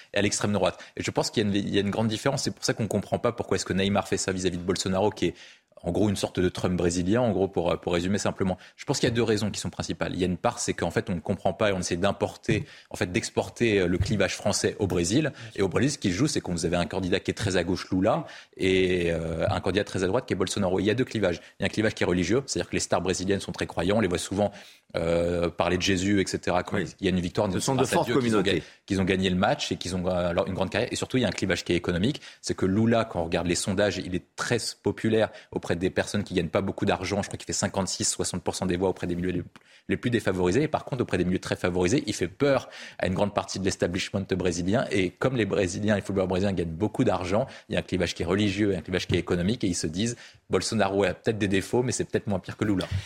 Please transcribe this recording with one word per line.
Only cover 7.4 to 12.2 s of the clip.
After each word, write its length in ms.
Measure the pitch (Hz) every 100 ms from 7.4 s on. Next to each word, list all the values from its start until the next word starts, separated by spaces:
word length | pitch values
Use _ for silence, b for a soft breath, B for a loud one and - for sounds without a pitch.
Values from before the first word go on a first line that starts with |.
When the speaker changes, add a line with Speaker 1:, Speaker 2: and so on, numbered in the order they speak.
| 98
Speaker 1:
pour, 320 | 92 85 80
pour 140 | 87
résumer 240 | 87 92 101
simplement. 400 | 104 - 95 90 B B
Je 80 |
pense 160 | - 135
qu'il 80 | 135
y 40 |
a 20 |
deux 80 | 117
raisons 280 | 113 104 104
qui 80 | -
sont 120 | 95
principales. 420 | - - 87 87
Il 80 | 87
y 40 |
a 20 | 90
une 100 | 87
part, 220 | 113 -
c'est 160 | -
qu'en 160 | - 87
fait 180 | 117 -
on 60 |
ne 60 | 87
comprend 340 | - 95 95
pas 160 | - 107
et 20 |
on 60 | 95
essaie 180 | 87 85
d'importer, 720 | 98 92